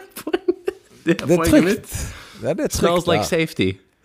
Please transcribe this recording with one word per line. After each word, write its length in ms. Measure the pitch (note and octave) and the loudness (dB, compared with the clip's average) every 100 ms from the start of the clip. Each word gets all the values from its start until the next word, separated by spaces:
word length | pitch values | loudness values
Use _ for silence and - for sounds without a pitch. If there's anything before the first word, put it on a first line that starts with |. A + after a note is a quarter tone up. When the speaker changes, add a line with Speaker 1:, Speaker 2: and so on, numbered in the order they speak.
| - - | -6 -16
Speaker 1:
poenget. 520 | - F4 - F4 - - _ - | -6 -6 -4 -6 -6 -10 _ -8
Det 160 | - E3+ | -2 -2
er 60 | C3 | 2
Speaker 2:
Det 40 | |
er 40 | F3 | 0
Speaker 1:
poenget 140 | D#3+ | 4
Speaker 2:
trygt. 140 | D4+ | 4
Speaker 1:
mitt. 500 | F3 A3+ - - - - - G3+ | 4 0 -4 -10 -10 -12 -18 -8
Speaker 2:
Ja, 80 | A2+ | -4
det 100 | F3+ | -2
er 40 | C#4 | -2
trygt 340 | - E3+ F3 | 0 2 2
Speaker 1:
Smells 40 | F3 | 2
like 120 | D#3 | 0
Speaker 2:
der. 280 | G2+ E3 D#3+ | 0 0 -2
Speaker 1:
safety. 260 | - F#2+ F#2 _ _ | 0 -2 -2 _ _